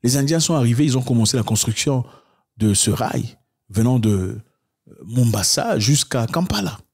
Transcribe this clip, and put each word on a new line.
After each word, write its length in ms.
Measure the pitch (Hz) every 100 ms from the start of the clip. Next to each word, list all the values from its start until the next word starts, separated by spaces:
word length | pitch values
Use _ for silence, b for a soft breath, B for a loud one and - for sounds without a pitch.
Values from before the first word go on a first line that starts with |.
Les 140 | 120 139
Indiens 240 | 139 165
sont 140 | 160
arrivés, 320 | 160 120 120 147
ils 120 | 127
ont 40 |
commencé 340 | 127 120 110 127
la 80 |
construction 600 | 107 110 - 110 - 131 123 B B B B -
de 160 | 107
ce 160 | 98 -
rail 480 | 82 113 - 117 - _ _ _
venant 300 | 101 117 127
de, 100 | 107
euh, 840 | 98 92 110 - _ _ _ _ -
Mombasa 720 | 85 120 120 104 87 - 233 165
jusqu'à 480 | 107 147 - 131 113
Kampala. 520 | 139 185 208 185 - _